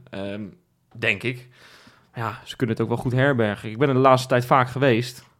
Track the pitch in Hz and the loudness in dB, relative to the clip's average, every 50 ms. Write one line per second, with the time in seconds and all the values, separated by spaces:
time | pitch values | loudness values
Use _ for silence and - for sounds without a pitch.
0 | - _ - 98 98 101 98 104 107 92 87 _ _ _ _ _ _ _ - 117 | -18 _ -12 -10 -8 -8 -8 -10 -12 -14 -16 _ _ _ _ _ _ _ -10 -4
1 | 123 120 104 98 113 120 131 127 - - _ _ - - - - - - _ _ | -2 -2 -2 -2 -4 -6 -6 -8 -12 -20 _ _ -20 -20 -20 -20 -20 -20 _ _
2 | _ _ - 123 113 110 110 - - - - - 135 110 113 - 113 107 117 117 | _ _ -10 -8 -8 -8 -8 -10 -14 -14 -8 -4 -4 -2 -2 -2 -2 -2 -2 -2
3 | - 131 117 127 131 143 139 117 113 104 101 - - 113 107 113 147 139 131 127 | -2 -2 0 2 2 2 2 2 0 -2 -2 -4 -8 -8 -4 -2 0 2 2 4
4 | 135 135 131 123 127 - 131 123 123 - 156 135 123 127 - 127 135 139 120 131 | 6 6 6 4 2 2 0 0 2 4 2 2 2 0 -2 0 2 2 4 2
5 | 127 - - - - _ _ | 0 -4 -8 -18 -20 _ _